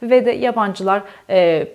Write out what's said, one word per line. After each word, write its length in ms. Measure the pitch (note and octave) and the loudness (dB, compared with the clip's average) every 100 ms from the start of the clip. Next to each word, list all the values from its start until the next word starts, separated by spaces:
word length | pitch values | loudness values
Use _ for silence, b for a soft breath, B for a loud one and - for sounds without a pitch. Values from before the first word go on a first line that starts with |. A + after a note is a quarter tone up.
ve 220 | A#3+ B3+ A#3 | 0 2 2
de 60 | |
yabancılar, 720 | A#3+ B3 A#3 G3+ F#3 F#3+ G3+ G3 B B | -2 -2 -2 -4 -4 -2 -2 -4 B B
e, 380 | F#3+ F3 D#3+ - | 2 2 2 -4